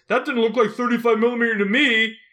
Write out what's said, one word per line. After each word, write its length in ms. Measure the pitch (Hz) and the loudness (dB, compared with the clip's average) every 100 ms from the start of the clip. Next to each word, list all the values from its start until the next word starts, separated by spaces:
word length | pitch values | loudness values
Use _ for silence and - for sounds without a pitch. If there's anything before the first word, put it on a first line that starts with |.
| _ | _
"That 180 | 233 294 | -4 -2
didn't 160 | 247 | 0
look 140 | 226 240 | 0 2
like 160 | 214 | 0
thirty-five 480 | - 240 233 233 214 | 0 -2 0 0 2
millimeter 400 | 233 240 233 214 | 0 0 -2 0
to 60 | 196 | 0
me." 520 | 247 285 220 226 220 _ | 0 2 2 -2 -6 _